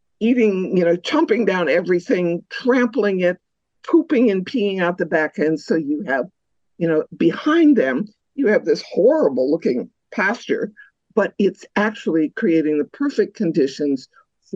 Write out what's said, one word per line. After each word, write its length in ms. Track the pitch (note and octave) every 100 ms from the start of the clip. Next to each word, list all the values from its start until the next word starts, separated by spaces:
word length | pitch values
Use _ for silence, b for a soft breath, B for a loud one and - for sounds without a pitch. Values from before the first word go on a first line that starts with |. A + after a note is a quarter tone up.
| _ _
eating, 560 | A3 B3 G#3+ F#3 F#3 F#3
you 80 |
know, 120 | E3+ F3+
chomping 500 | - D#4 E4+ A3+ G3
down 220 | F#3 D#3
everything, 760 | E3 F3 F3+ - F#3+ F3 E3+ -
trampling 720 | - B3 B3+ B3 A#3+ G3+ F#3
it, 180 | F3+ F3+ _ _ _ _ -
pooping 440 | E4 D4+ C4 A#3+
and 160 | F#3+ F#3
peeing 340 | B3 G3+ F#3+
out 160 | F3 F3+
the 100 | E3
back 320 | D#3+ D3+ -
end. 220 | D#3 D#3
So 140 | -
you 280 | E3 C#3+ D3 B2+
have, 180 | C3 - _ _ _ _ -
you 100 | E3
know, 160 | D#3 - -
behind 600 | E3 - D4+ E4 D4+ A3+
them, 300 | C3+ B2 G#3+ _ _
you 120 | - A3+
have 180 | G3+
this 180 | D#3+ - -
horrible 600 | - A3 D#4 F3 C#3 C3
looking 400 | E3 D#3+ B2 - _ _
pasture, 600 | - G3 A#3+ - A#2+ - B B _ _
but 200 | A3 G3 -
it's 260 | F#3+ - - G3+
actually 540 | G#3+ G#3+ G#3+ D#3+ D3+
creating 480 | - G#3 D#3+ D3+ D3+
the 60 |
perfect 500 | - - C#4+ A#3+ G3+ -
conditions 720 | F3 D#3 C3+ - D3 C3+ - b _ _ _